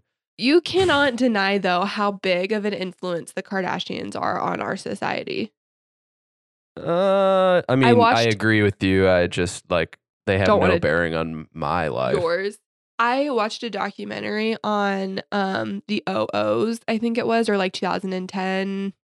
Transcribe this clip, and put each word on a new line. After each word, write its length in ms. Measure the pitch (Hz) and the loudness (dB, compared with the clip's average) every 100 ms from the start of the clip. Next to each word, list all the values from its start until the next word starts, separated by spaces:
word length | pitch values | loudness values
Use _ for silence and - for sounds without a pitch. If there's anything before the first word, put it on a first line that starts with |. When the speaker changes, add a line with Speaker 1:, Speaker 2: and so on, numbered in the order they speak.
| - _ _ - | -16 _ _ -4
Speaker 1:
You 220 | 240 339 | 2 2
cannot 560 | - 349 370 285 285 233 | 2 2 2 4 2 2
Speaker 2:
<laughs> 100 | 254 | 2
Speaker 1:
deny, 320 | 208 196 196 | 2 0 0
though, 280 | 185 175 202 | 0 0 0
how 260 | 214 202 | -2 -2
big 400 | 196 190 180 190 | -2 0 0 0
of 140 | 214 208 | -2 -4
an 80 | |
influence 580 | 196 185 - 180 170 - | -4 -8 -8 -6 -6 -8
the 120 | - | -10
Kardashians 760 | - 196 180 - - - - - | -6 -4 -4 -4 -6 -8 -8 -4
are 180 | - - | -4 -2
on 220 | - - | -4 -4
our 140 | - 196 | -6 -6
society. 800 | - 202 - - - - 220 _ _ _ _ _ _ _ _ _ _ _ _ - | -8 -6 -4 -4 -6 -6 -8 _ _ _ _ _ _ _ _ _ _ _ _ -10
Speaker 2:
Uh, 840 | - 170 196 196 190 190 185 180 - | -2 0 2 2 4 4 4 4 2
I 60 | 131 | 4
mean, 100 | 127 | 6
I 40 | |
Speaker 1:
I 20 | |
watched 400 | 120 233 117 117 | 8 6 6 2
Speaker 2:
agree 280 | 104 107 110 | 2 4 4
with 220 | 101 - | 4 2
you. 240 | 95 95 95 | 2 4 6
I 180 | 90 87 | 4 2
just, 420 | 95 87 - - | 0 -4 -4 -2
like, 260 | 87 82 - _ _ - | -2 -2 -8 _ _ -2
they 120 | 98 | 2
have 100 | 98 | 2
Speaker 1:
Don't 120 | 101 | 4
Speaker 2:
no 80 | 92 | 2
Speaker 1:
wanna 120 | 85 | 2
Speaker 2:
bearing 360 | 82 82 85 82 | 2 0 0 -2
on 320 | 80 80 78 | -4 -8 -12
my 340 | 80 76 87 78 | -6 -2 -2 -2
life. 280 | 62 64 - | -2 -2 0
Speaker 1:
Yours. 420 | - 175 196 - _ _ _ - | -2 -2 -6 -10 _ _ _ -4
I 320 | 233 262 294 | -2 0 0
watched 340 | 233 214 - | -2 -2 -4
a 60 | 233 | -8
documentary 840 | 196 202 - 208 202 208 208 220 220 | -6 -8 -8 -10 -8 -6 -4 -2 -4
on, 580 | 208 208 202 196 190 190 - | -2 -2 0 -2 -4 -8 -6
um, 520 | 208 190 190 - 202 - | -4 -2 -2 -4 -8 -6
the 140 | 208 - | -6 -4
O 200 | 107 107 | -4 -2
Os, 460 | 104 107 110 220 233 - | 0 0 0 0 -2 -4
I 100 | 220 | -2
think 200 | 233 233 | -2 -2
it 100 | 220 | 0
was, 220 | 226 226 | 0 2
or, 80 | 202 | 0
like, 160 | 190 | -2
two 120 | - 185 | -4 -4
thousand 280 | 185 190 | -4 -4
and 140 | 185 185 | -6 -6
ten. 640 | 190 185 190 196 196 196 - | -6 -4 -2 -4 -4 -6 -10